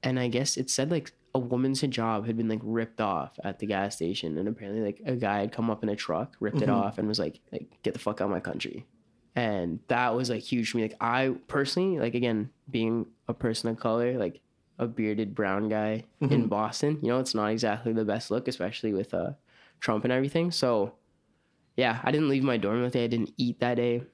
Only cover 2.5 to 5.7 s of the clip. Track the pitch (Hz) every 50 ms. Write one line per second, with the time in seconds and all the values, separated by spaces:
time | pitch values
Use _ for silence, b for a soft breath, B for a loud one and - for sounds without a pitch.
2.5 | 110 107 - 107 113 113 113 113 - - 110 101 95 80 69 - - - - 101
3.5 | 95 - - 101 104 95 98 101 - - 82 85 98 - - 80 78 78 95 104
4.5 | 113 110 110 98 104 113 110 101 104 - 220 160 127 120 113 101 101 104 98 110
5.5 | - - 113 117